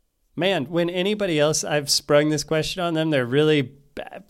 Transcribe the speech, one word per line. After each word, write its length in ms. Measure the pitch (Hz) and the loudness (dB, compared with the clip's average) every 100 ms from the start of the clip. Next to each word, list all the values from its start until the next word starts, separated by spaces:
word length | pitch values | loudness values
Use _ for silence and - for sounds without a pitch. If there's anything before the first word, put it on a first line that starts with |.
| _ _ _ - | _ _ _ -4
Man, 280 | 180 180 127 | -2 -2 -2
when 240 | 170 170 | -2 -2
anybody 500 | 180 190 214 196 151 | -2 -2 -2 0 2
else 240 | 147 151 | 2 0
I've 260 | - 151 139 | -2 -2 0
sprung 400 | - - 147 151 | -2 2 2 4
this 140 | 151 | 0
question 380 | - 156 151 190 | -2 -2 -2 -4
on 100 | 170 | -2
them, 160 | 160 160 | 0 0
they're 160 | 143 120 | 0 2
really 360 | 139 156 151 | 2 4 2
b-, 420 | 117 - _ - - - | 0 -8 _ -16 -14 -16